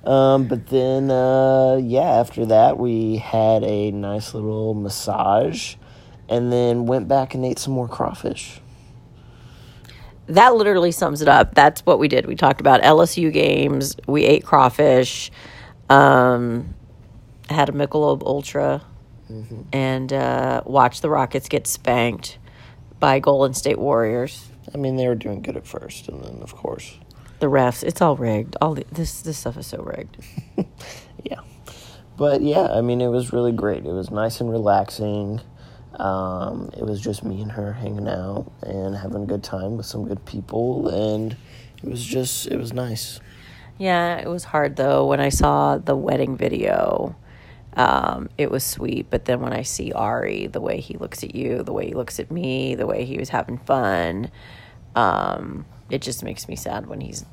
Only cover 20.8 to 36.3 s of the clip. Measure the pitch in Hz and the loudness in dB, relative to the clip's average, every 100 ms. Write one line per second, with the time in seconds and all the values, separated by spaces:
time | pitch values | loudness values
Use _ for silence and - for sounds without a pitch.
20.8 | 123 - 156 147 127 139 - 139 - - | 4 2 0 0 0 -4 -4 -4 -4 -4
21.8 | - 123 120 113 - - - - - - | 0 2 0 -2 -12 -18 -20 -20 -20 -20
22.8 | - - 143 135 - 139 135 131 135 - | -20 0 2 4 4 4 2 0 -2 0
23.8 | 135 123 110 120 135 - - - - 147 | 0 2 2 -2 -4 -10 -20 -20 -14 -6
24.8 | 135 131 127 113 107 101 - - - - | -4 0 0 -2 -4 -8 -8 -12 -12 -14
25.8 | - - - 69 57 58 - - - - | -14 -16 -14 -14 -14 -16 -16 -10 -10 -10
26.8 | - - - - - - 147 139 123 120 | -14 -20 -20 -20 -20 -4 2 4 2 0
27.8 | - - 170 135 117 107 117 - 156 151 | -6 2 2 2 0 -2 -4 -2 -2 -2
28.8 | - 156 160 - 165 156 - 135 131 - | -8 -8 -8 -8 -12 -8 -10 -10 -12 -12
29.8 | - - - - - - - - - - | -10 -12 -14 -18 -14 -14 -8 -8 -8 -10
30.8 | - - - - - - - - - - | -20 -20 -20 -16 -14 -14 -16 -20 -20 -20
31.8 | - - - - 143 139 143 151 - 113 | -20 -20 -20 -2 0 2 2 2 2 0
32.8 | 120 123 123 123 123 120 120 113 104 92 | 0 0 0 0 -2 0 0 0 -2 -4
33.8 | 73 92 92 104 113 - 120 117 104 98 | -6 -6 -6 -4 -4 -4 -4 0 2 2
34.8 | 101 - 104 104 101 110 - - - - | 0 -6 -6 -4 -4 -8 -10 -20 -20 -20
35.8 | - - 98 95 92 | -20 -8 -4 -4 -4